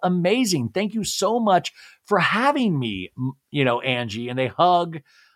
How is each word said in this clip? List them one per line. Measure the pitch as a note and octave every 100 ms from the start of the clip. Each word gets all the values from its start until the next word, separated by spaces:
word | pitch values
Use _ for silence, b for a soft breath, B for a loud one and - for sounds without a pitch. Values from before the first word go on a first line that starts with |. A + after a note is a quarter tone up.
amazing. | F3+ F3+ F3+ B3 A3+ D#3+ A#2
Thank | F#3 G#3
you | A3+
so | F3+ - G3+ A#3+
much | G#3+ F3+ - B B B -
for | G3
having | D3 G#3 C#4 D4 A3+ D3
me, | A#2 G2 F2+ -
m-, | C3 - _
you | C#3+ B2+
know, | A#2+
Angie." | C3 B2 A#2 A2 A#2+
And | B2+
they | B2+
hug. | - F3 F3 E3+ D#3+ b b b